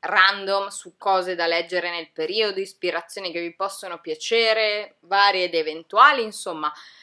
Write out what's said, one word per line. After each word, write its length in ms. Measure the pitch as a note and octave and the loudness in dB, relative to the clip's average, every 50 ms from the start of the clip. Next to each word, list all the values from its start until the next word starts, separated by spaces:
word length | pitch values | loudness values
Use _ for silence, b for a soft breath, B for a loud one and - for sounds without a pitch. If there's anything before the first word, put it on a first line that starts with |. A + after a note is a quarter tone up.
random 680 | - D3 F#3 G3+ F#3 G3 G3+ G3+ G3 G3 G3 G3 G3 G3+ | -4 2 4 6 6 6 4 0 -4 -2 -2 -2 -2 -4
su 280 | G3 - - F3+ _ | -10 -14 -18 -20 _
cose 380 | _ - G3+ F#3+ F#3+ F3+ F3+ F#3 | _ 0 2 2 2 2 -2 -4
da 120 | E3+ E3+ | -2 -2
leggere 440 | E3+ E3+ E3+ F3 E3+ F3+ F3+ E3+ F3 | 0 0 -2 -2 -2 -4 -4 -4 -4
nel 200 | F3 E3+ E3 _ | -6 -8 -10 _
periodo, 480 | _ - D#3+ D#3+ F#3+ G#3+ A3 G#3 G3 F#3+ | _ -8 -6 -4 -2 -2 -2 -2 -2 -6
ispirazioni 720 | G3 F#3+ - _ - F3 E3 E3+ E3+ - - G3+ G3 F3+ | -8 -10 -10 _ -6 -4 -4 -4 -8 -8 -14 -10 -10 -8
che 100 | E3 E3+ | -8 -8
vi 140 | E3+ E3+ E3+ | -8 -8 -6
possono 460 | _ F#3+ F#3+ F#3+ - - F#3 E3+ E3+ | _ -6 -6 -6 -10 -12 -12 -12 -12
piacere, 960 | _ E3 D#3 D#3 - - A3+ A#3 A#3 A3 A3 A3 A3 G#3+ G#3 G#3 G#3 - _ _ | _ -10 -10 -8 -4 -2 0 2 2 2 2 2 0 -2 -2 -4 -8 -10 _ _
varie 440 | _ E3+ F#3+ G3 G3+ G3+ F#3+ F#3 F3+ | _ -2 2 4 4 4 4 2 -2
ed 100 | F3+ E3+ | 0 0
eventuali, 680 | E3 D#3 D#3 D#3 E3 E3 _ - G#3+ B3+ D4 D4 C4 | -2 -2 -2 -6 -8 -12 _ 6 8 8 8 8 4
insomma. 500 | A3+ A3 G#3 - - F#3+ E3+ D#3 D3+ D3+ B B B B B B | -2 -6 -8 -10 -10 -8 -8 -6 -6 -6 B B B B B B